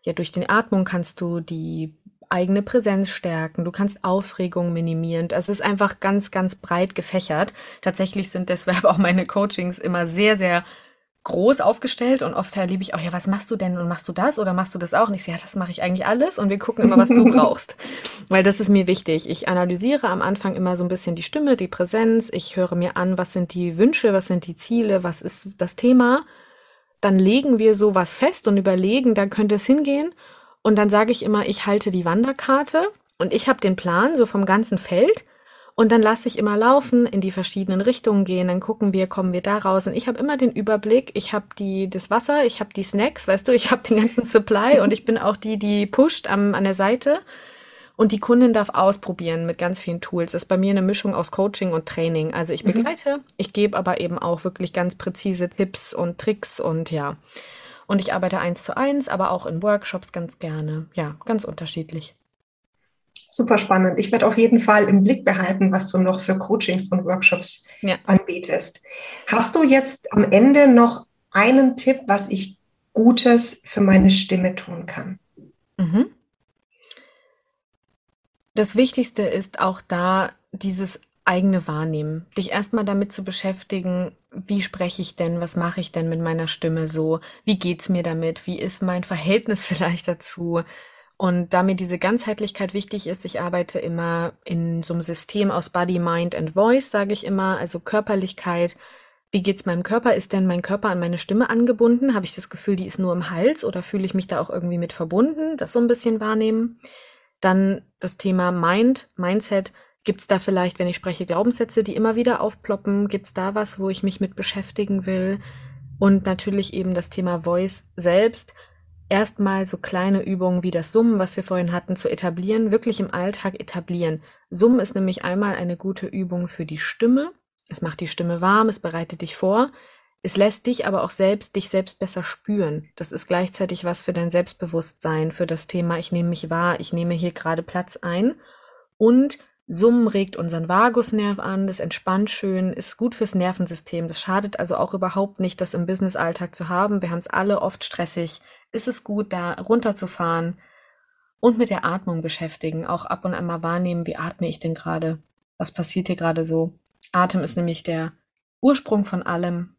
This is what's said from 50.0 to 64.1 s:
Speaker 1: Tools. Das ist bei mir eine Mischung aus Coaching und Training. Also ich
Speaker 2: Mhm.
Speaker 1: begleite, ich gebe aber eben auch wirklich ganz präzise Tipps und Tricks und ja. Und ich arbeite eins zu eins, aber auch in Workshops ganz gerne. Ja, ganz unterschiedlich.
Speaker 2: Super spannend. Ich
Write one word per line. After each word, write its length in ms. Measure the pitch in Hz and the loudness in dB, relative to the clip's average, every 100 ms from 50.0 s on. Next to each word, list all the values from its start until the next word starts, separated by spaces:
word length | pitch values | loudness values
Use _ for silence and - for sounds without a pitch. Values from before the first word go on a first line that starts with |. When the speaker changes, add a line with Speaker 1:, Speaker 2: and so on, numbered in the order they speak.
Speaker 1:
Tools. 300 | - 175 170 | -4 -4 -2
Das 120 | 175 | -4
ist 60 | - | -2
bei 80 | 185 | 0
mir 140 | 196 | 2
eine 100 | 202 | 2
Mischung 320 | 185 208 202 | 2 0 -2
aus 160 | 180 170 | -2 -4
Coaching 420 | - 196 202 185 | -2 -2 0 -2
und 120 | 160 160 | -2 -4
Training. 480 | - 165 160 156 | -4 -2 0 -2
Also 200 | - 165 | -4 -4
ich 100 | 156 | -2
Speaker 2:
Mhm. 100 | 202 | 0
Speaker 1:
begleite, 460 | 214 247 330 277 285 - - | 0 -2 -2 -4 -4 -8 -10
ich 160 | 196 | -6
gebe 240 | 208 208 - | 0 0 0
aber 240 | 185 175 | -2 -2
eben 160 | 175 175 | -4 -4
auch 260 | 170 170 | -4 -2
wirklich 300 | 185 - 175 | -4 -6 -6
ganz 220 | - 180 - | -2 -4 -4
präzise 520 | - 185 196 180 180 | -10 -6 -6 -4 -4
Tipps 460 | - 190 - - | -2 -4 -4 -6
und 240 | - 175 175 | -4 -6 -4
Tricks 420 | - 208 - - | -4 -4 -6 -4
und 300 | - 160 165 | -2 -2 -4
ja. 280 | 156 143 151 _ - - - - - - | -6 -6 -10 _ -20 -20 -20 -20 -20 -2
Und 160 | 202 | -2
ich 120 | 185 | 0
arbeite 260 | 185 185 180 | -2 -2 -2
eins 240 | 175 180 | -4 -4
zu 120 | - - | -6 -2
eins, 340 | 269 285 262 | 0 -2 -2
aber 200 | 185 185 | -2 -2
auch 160 | 180 - | -2 -4
in 160 | 165 | -2
Workshops 500 | 208 208 - 185 - | 0 0 -2 -10 -10
ganz 280 | 175 170 - | -10 -10 -10
gerne. 480 | 165 156 151 156 156 - | -8 -6 -6 -6 -8 -6
Ja, 220 | 151 151 - | -6 -8 -4
ganz 180 | 220 | -4
unterschiedlich. 720 | - - 160 170 160 160 - _ _ _ _ _ _ _ _ _ _ - _ | -4 -10 -10 -10 -8 -10 -12 _ _ _ _ _ _ _ _ _ _ -20 _
Speaker 2:
Super 260 | - 233 208 | -4 2 2
spannend. 400 | - 190 185 175 | 4 2 4 2
Ich 120 | 202 | 0